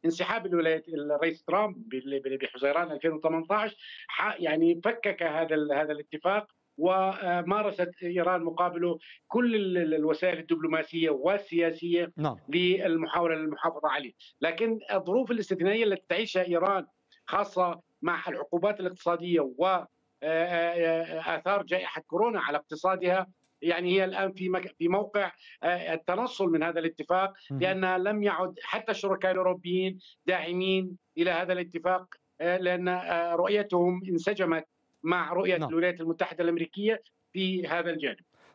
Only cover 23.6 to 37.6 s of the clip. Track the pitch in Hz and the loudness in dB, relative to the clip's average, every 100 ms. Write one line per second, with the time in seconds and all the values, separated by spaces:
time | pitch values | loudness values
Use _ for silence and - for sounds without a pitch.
23.6 | 160 175 180 190 190 190 190 190 185 180 | -2 0 2 2 2 0 -4 -2 -2 -2
24.6 | 170 - 170 190 208 202 185 - - - | -4 -2 2 2 0 -2 -2 -6 -20 -4
25.6 | 165 180 165 160 170 185 247 - 190 165 | -2 0 -2 -4 -2 -2 -2 0 2 2
26.6 | 165 170 165 160 143 185 190 - - 139 | 2 0 -2 -4 0 2 2 -4 -10 -2
27.6 | 185 190 185 185 196 214 202 170 185 - | 0 2 2 2 0 0 0 0 -2 -4
28.6 | - 220 220 202 196 190 185 185 185 180 | -6 -6 -2 -2 0 0 0 2 2 0
29.6 | 175 185 185 190 - - - 180 160 180 | -2 0 0 -4 -18 -8 -2 -2 -2 -2
30.6 | 185 190 185 185 _ 160 170 165 180 180 | 2 0 0 -8 _ -2 0 0 0 -2
31.6 | 180 170 170 185 185 - _ _ 170 180 | -2 -4 0 0 -2 -20 _ _ 0 2
32.6 | 180 180 180 180 170 170 170 170 190 208 | 0 0 0 -2 -2 -2 0 0 2 2
33.6 | 202 180 175 180 190 170 170 208 180 160 | 2 2 4 2 -2 -2 0 0 0 0
34.6 | 156 _ _ _ - 180 156 175 190 175 | -4 _ _ _ -2 0 0 0 0 0
35.6 | 147 165 180 175 165 165 180 165 170 170 | 0 0 0 0 -4 -2 -4 0 0 0
36.6 | 165 196 208 220 - _ _ 185 185 185 | -4 -2 0 -2 -6 _ _ -2 0 0